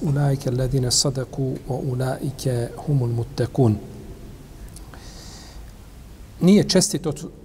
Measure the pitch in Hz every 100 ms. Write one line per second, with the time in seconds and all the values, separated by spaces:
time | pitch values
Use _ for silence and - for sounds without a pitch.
0 | 156 139 143 139 135 123 127 135 123 -
1 | 147 131 123 139 131 - - 127 135 123
2 | 131 - 143 - 135 120 117 - - 139
3 | 120 117 110 - 117 - 120 101 - -
4 | - - - - - - - - - -
5 | - - - - - - - - - -
6 | - - - - 170 202 - 190 - 165
7 | 156 147 170 -